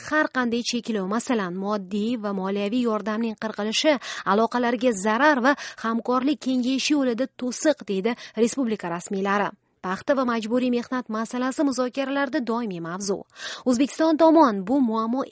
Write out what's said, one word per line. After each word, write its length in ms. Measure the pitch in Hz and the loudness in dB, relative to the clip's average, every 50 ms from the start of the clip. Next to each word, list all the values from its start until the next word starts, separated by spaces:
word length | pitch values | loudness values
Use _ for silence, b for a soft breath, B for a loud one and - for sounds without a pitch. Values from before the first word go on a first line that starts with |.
| - - | -6 -2
har 240 | 294 302 311 302 - 262 | 0 0 0 0 0 -2
qanday 260 | 247 240 226 240 233 - | -2 0 -2 -2 -4 -2
cheklov, 340 | - 240 - - 220 208 190 185 | -4 -4 -4 -4 -4 -4 -2 -2
masalan, 460 | 208 233 - - 254 220 196 175 175 190 196 | 0 0 0 2 0 -2 -2 -4 -6 -6 -4
moddiy 520 | 202 214 208 190 180 202 208 202 226 247 233 208 | -2 -4 -4 -4 -4 -4 -2 -2 -2 -2 -4 -4
va 80 | 208 202 | -4 -4
moliyaviy 540 | 190 185 190 196 202 202 202 208 254 240 233 | -4 -4 -2 -2 -2 -2 -2 0 0 0 0
yordamning 460 | 214 214 196 214 214 214 233 226 214 - - | 0 -2 -2 -4 -4 -2 -2 -4 -4 -6 -8
qirqilishi 560 | 185 - - 202 214 220 - - 311 294 240 B B B B B | -8 -6 -4 -4 -2 0 2 4 4 2 2 B B B B B
aloqalarga 680 | 175 196 208 226 226 - 247 247 240 240 226 226 254 226 190 185 | 2 4 4 4 2 2 0 0 0 0 2 2 0 0 2 0
zarar 400 | 220 214 - 269 311 302 269 220 | 0 2 4 4 4 4 4 4
va 80 | 262 285 B B B B B - | 2 2 B B B B B -4
hamkorlik 580 | 226 226 233 - - 247 254 247 277 302 - - 254 | -2 -2 -2 0 0 0 0 2 0 -2 -2 -2 -2
kengayishi 500 | 262 254 240 247 269 262 - - 302 294 | 0 0 0 0 0 0 0 2 2 2
yo'lida 320 | 269 254 233 214 262 262 _ - | 2 0 0 -2 -2 -4 _ -6
to'siq, 480 | 254 247 233 - - 320 285 - - | -6 -4 -2 0 2 2 2 0 -2
deydi 320 | - 202 190 185 226 247 B B B B 214 | -4 -4 -2 0 -2 -2 B B B B 0
respublika 480 | 226 233 - 269 277 226 214 196 - 175 | 2 2 2 0 -2 -2 -2 -4 -4 -6
rasmiylari. 640 | 170 175 - - 208 190 190 196 196 208 196 170 - _ _ _ _ _ - | -6 -4 -4 -4 -4 -2 0 0 2 2 0 -2 -4 _ _ _ _ _ -6
Paxta 300 | 185 185 190 - - 285 247 | -6 -6 -4 0 0 0 2
va 60 | 269 | 2
majburiy 460 | 240 233 226 214 220 233 254 247 254 240 | 0 0 -2 -2 0 0 0 2 2 0
mehnat 380 | 240 240 - 262 247 - - 220 | 0 -2 -4 -6 -6 -6 -4 -6
masalasi 480 | 214 226 - - 247 247 262 254 - | -6 -4 -4 -4 -4 -2 -2 0 0
muzokaralarda 760 | 320 277 254 254 254 247 - 269 277 262 277 277 277 269 240 311 | 0 0 0 0 -2 -2 -2 -4 -4 -2 -2 -2 -2 0 -2 -2
doimiy 400 | 240 208 226 233 240 214 185 170 | -2 -2 -2 -2 -2 -4 -6 -6
mavzu. 380 | 165 165 170 190 202 196 196 - - _ B B B B B B B 254 | -6 -8 -6 -4 -2 -2 -2 -2 -4 _ B B B B B B B 2
O'zbekiston 480 | 254 226 277 - - - 320 320 320 277 | 4 4 2 2 2 2 2 2 4 6
tomon 460 | 330 320 311 330 311 254 208 196 185 185 | 6 8 8 8 6 6 4 0 -2 0
bu 120 | 254 294 | 2 2
muammo 400 | 262 226 220 220 220 226 240 262 262 - | 2 2 2 0 -2 -2 -2 -2 -4 -4